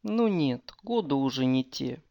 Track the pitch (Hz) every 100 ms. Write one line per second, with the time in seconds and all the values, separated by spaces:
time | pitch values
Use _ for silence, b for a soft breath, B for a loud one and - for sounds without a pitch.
0 | 214 220 226 185 147 123 - - - 233
1 | 170 139 135 131 131 131 127 - 135 127
2 | _